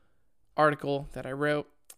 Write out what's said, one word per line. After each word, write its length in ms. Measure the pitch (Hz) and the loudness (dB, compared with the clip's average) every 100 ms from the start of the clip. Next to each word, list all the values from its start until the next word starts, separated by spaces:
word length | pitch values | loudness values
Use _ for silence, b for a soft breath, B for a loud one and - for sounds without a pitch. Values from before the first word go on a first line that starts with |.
| b b b _ _ - | b b b _ _ 4
article 500 | 151 147 143 139 147 | 4 4 -2 -4 -6
that 120 | 131 127 | -10 -8
I 60 | |
wrote, 360 | 139 147 147 - _ - | -2 0 0 -4 _ -20